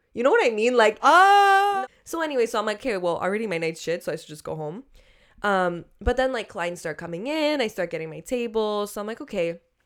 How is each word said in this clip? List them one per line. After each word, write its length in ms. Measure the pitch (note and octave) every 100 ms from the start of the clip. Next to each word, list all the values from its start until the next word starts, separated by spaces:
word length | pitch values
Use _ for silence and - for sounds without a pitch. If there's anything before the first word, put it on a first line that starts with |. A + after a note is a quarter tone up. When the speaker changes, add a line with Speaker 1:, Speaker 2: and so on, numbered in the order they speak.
| _
Speaker 1:
You 100 | -
know 80 | B3+
what 140 | A#4 E4
I 40 |
mean? 240 | G#3+ A3+ B3
Like, 220 | G#3+ G#3
Speaker 2:
Uh 840 | B3+ E4 G4 G4+ G4+ G4 G4+ G4+ F#4+ _
Speaker 1:
so 180 | - E4+
anyway, 240 | D#4+ C4+ A3+
so 100 | A#3
I'm 80 | G#3+
like, 120 | G#3
"Okay, 200 | C4+ G3
well, 200 | F3 E3
already 280 | F3+ G3+ A3+
my 140 | E3+
night's 220 | E3 E3
shit, 220 | - F3
so 80 | F3
I 40 | D3+
should 120 | -
just 160 | D3+
go 120 | - D#3
home." 300 | D3+ F#3+ C4+ _ _ _ _ _
Um, 420 | G#3 F#3+ F3+ F3 - -
but 160 | A3 B3
then, 140 | C4
like, 140 | B3 G3+
clients 320 | G#3+ F3 F3
start 160 | E3 D3+
coming 300 | E3+ E3+ A#3+
in, 340 | D#4+ D4 D4+
I 60 | A3+
start 240 | - F3
getting 180 | E3 D#3+
my 120 | D3+
table, 640 | - B3 A#3 G#3+ G#3+ G#3 G3+
so 140 | -
I'm 60 | G#3
like, 140 | A#3
"Okay, 380 | D4 G3+ E3+ E3+ _ _